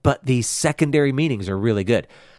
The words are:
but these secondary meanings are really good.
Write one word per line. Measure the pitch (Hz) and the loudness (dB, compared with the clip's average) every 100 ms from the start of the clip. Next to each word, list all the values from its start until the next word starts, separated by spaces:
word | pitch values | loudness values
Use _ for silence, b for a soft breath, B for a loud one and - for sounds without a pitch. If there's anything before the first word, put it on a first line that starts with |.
but | 143 135 | 0 0
these | 131 123 - | 0 0 0
secondary | - 156 - 147 147 139 | -2 -2 0 0 2 0
meanings | 131 160 110 92 | 0 -2 -2 -4
are | 98 | -2
really | 113 104 | 0 0
good. | 95 110 - b b | 0 -2 -2 b b